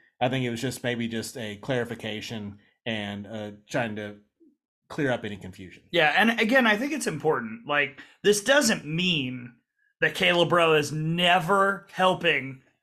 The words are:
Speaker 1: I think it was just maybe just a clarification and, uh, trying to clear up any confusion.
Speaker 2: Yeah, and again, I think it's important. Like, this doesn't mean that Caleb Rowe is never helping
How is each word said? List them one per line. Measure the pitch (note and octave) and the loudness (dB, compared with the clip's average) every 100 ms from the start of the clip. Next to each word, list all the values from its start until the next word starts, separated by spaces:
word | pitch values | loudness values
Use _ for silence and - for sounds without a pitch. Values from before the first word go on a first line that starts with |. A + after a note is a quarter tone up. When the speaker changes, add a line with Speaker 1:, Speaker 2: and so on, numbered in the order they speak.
| _ - | _ -4
Speaker 1:
I | B2 | -2
think | C3 B2 | 0 -2
it | |
was | A#2 | -4
just | C3 A#2 | -6 -4
maybe | B2 A#2+ A#2 | -4 -4 -4
just | A2+ G#2+ C3+ | -6 -8 -8
a | G#2+ G2+ | -10 -8
clarification | G#2 B2+ A#2 A#2 A2+ G#2+ - A2+ G2+ G2+ _ _ - | -4 -4 -4 -6 -8 -8 -8 -10 -10 -14 _ _ -8
and, | A2 G2+ G2+ G2+ | -6 -6 -8 -10
uh, | A2 G#2 G#2 - | -10 -12 -14 -8
trying | C#3+ A#2 G#2 | -4 -4 -6
to | G#2 G#2 _ _ _ _ _ _ - | -10 -14 _ _ _ _ _ _ -12
clear | - C#3 | -4 -2
up | A#2 A2 | -2 -4
any | G2+ | -10
confusion. | F#2 F#2 F#2 - _ | -12 -16 -18 -20 _
Speaker 2:
Yeah, | E3+ D3+ D#3+ | 4 4 4
and | G#3+ A3+ | 2 2
again, | A3 C4+ A#3 | 2 4 4
I | G#3 | 2
think | C#4+ | -2
it's | D4+ A3+ | -4 -4
important. | D#3 D#3 C#3 A2+ A2+ C3 | -2 0 0 -2 -10 -2
Like, | D3 C#3+ - - _ | 0 0 -4 -20 _
this | F#3+ G#3 | 2 2
doesn't | - C#4 A#3+ F#3 C#3 | 4 4 4 0 -2
mean | D#3+ F#3 E3 B2+ B2+ A#2+ - _ _ _ _ | -2 0 -2 -4 -8 -14 -20 _ _ _ _
that | D#3 D#3+ | -2 2
Caleb | F3+ F3 E3 | 2 4 4
Rowe | F3 E3 D#3 | 4 4 4
is | D3 | 2
never | D3+ D#3 E3+ F3 F3+ D#3+ G3 G3 G3 - | -2 -2 2 4 4 4 2 2 -2 -8
helping | - F#3 F3 E3+ C#3+ C3 C3 _ _ | 0 2 2 2 0 -2 -12 _ _